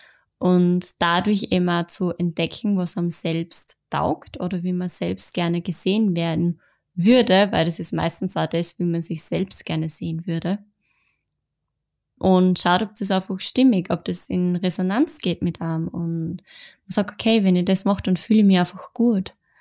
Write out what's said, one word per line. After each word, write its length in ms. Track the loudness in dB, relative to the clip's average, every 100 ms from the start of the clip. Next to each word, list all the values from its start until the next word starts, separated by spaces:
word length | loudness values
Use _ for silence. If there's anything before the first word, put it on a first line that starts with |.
| -20 _ _ -4
und 480 | 2 4 4 2 -2 -2
dadurch 500 | 0 2 2 0 0
eben 180 | 0 0
auch 180 | 0 -2
zu 240 | -2 -2
entdecken, 680 | -2 -4 -4 -6 -4 -2 -2
was 200 | -2 -2
einem 140 | 0
selbst 680 | 0 0 -4 -2 -2 -4 -8 -8
taugt 500 | -4 -2 -4 -8 -8
oder 220 | -6 -6
wie 100 | -4
man 160 | -4 0
selbst 460 | 0 0 -2 -2
gerne 260 | -2 -2 -2
gesehen 560 | 0 0 2 2 0 0
werden 440 | -2 0 -2 -4 _ _ _
würde, 540 | 0 4 4 6 4 2
weil 120 | 2
das 140 | 0 0
ist 140 | -2
meistens 440 | -2 0 0 -2 -2
auch 100 | -2
das, 320 | 0 0 0
wie 60 |
man 180 | -2 -2
sich 200 | -4 0
selbst 420 | 0 0 -2 -4
gerne 240 | -4 -4 -2
sehen 380 | -4 -4 -8 -6
würde. 320 | -6 -4 -6 -8 _ _ _ _ _ _ _ _ _ _ _ _ _ _ -4
Und 400 | 2 2 2 2
schaut, 240 | 2 0
ob 120 | -2 -4
das 140 | -2
einfach 300 | -2 -2 -4
stimmig, 500 | -2 2 4 4 0
ob 140 | -4
das 240 | -2 -2 0
in 260 | 0 0 0
Resonanz 640 | 0 0 0 0 2 2
geht 200 | 0 -2
mit 220 | -4 -4
einem. 260 | -4 -4 -6
Und 480 | -6 -6 -4 -6 -8
man 540 | _ -20 -20 _ -2
sagt, 220 | 0 0
„Okay, 320 | -2 2 4
wenn 120 | 4 2
ich 80 |
das 220 | 2 2 2
mache, 160 | 0
dann 160 | 0 0
fühle 220 | 2 4
ich 60 | 6
mich 120 | 6
einfach 340 | 2 -4 -10
gut.“ 420 | -2 0 0 -2 _ _ _